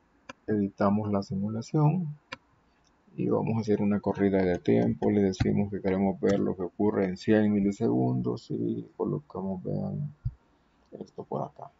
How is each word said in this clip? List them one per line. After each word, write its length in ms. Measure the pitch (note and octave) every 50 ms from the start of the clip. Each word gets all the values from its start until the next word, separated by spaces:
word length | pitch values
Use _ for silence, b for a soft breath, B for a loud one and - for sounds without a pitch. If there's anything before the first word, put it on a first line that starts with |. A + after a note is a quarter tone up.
| _ _ _ _ _ - - _ _
editamos 680 | - G#2+ G#2 G2+ G2 - - G#2 G2+ G2+ G#2 G#2+ G#2 G2+
la 100 | G2 G2
simulación 960 | - G2 F#2+ G2 G#2 A2 A2 B2+ - - D#3 D3+ D3+ D#3+ F#3 F3 D3+ D3 - _ - - - _ _ _ _ _ _ _ _ _ _ _ _ _ _ -
y 120 | - B2 A#2+
vamos 300 | A#2 G#2+ G2+ G2 A2 A2+
a 20 |
hacer 220 | G#2+ G#2+ G#2 G#2 G#2
una 180 | G2+ G#2 G2
corrida 420 | - G2+ G2 F#2+ G2 G2 F#2+ F#2+ F#2+
de 160 | F2+ F2 F2
tiempo. 520 | - - A2+ A#2 A#2 A#2 A2+ - - G#2+
Le 120 | G#2 G#2 G2+
decimos 480 | F#2+ F#2+ - - G#2+ G#2 G#2 G2+ G2
que 100 | G2+ F#2
queremos 380 | F#2 G2 F#2+ F#2+ G2+ G2 F#2 -
ver 200 | - G2 G2 G2+
lo 160 | G2+ G2+ G2
que 60 | F#2 F#2
ocurre 420 | F2 - - G#2 G#2 G#2+ G#2+ G2
en 120 | F#2 F#2
cien 360 | F#2 - - G#2+ G#2+ G#2+ G#2 G#2
milisegundos 960 | G2+ G2 G2+ G2 - A#2 A#2 A#2+ B2+ B2+ B2 B2+ B2+ B2 A#2+ A#2+ A#2+ - -
y 380 | - A2+ A#2 A2+ A2+ A2+ A2+ A2 _
colocamos, 680 | - - G2+ G2+ G2+ - - - F#2+ F#2+ F#2+ F#2+ F#2 F#2+
vean, 500 | G2 G2 - G2 G2 G2 G2 G2 G2 - _ - - - - _ _ _ _ _ _ _ _ _ _ - -
esto 240 | - - _ - -
por 200 | - - - -
acá. 280 | - - - - - _ _